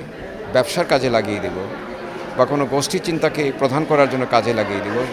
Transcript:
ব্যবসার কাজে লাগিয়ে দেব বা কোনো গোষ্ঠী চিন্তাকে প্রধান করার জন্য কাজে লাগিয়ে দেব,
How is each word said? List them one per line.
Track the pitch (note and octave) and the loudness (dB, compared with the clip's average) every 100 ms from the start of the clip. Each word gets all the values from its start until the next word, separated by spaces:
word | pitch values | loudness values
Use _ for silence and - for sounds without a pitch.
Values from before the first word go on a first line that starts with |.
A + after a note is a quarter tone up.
| C3+ - - - - | -8 -12 -12 -10 0
ব্যবসার | B2+ B2+ F3 | 2 2 0
কাজে | E3+ C#3+ B2+ | 2 2 4
লাগিয়ে | A2+ G#2 G2+ | 2 2 -2
দেব | F#2+ F2+ G2 - - - - - - B2+ | -2 -4 -6 -8 -10 -10 -10 -10 -4 0
বা | |
কোনো | B2+ C#3+ C3+ | 2 2 0
গোষ্ঠী | C#3 C3+ F#3 | 0 0 -2
চিন্তাকে | - E3 D#3 - C#3+ - | -2 0 0 0 -2 0
প্রধান | C3+ C3+ | 0 2
করার | D#3 D3+ C3+ | 2 4 4
জন্য | C3 B2 | 2 2
কাজে | A#2+ A2 | 2 2
লাগিয়ে | A2+ G2+ G2+ | 2 0 -2
দেব, | G#2 A2 B2+ | -2 -2 -2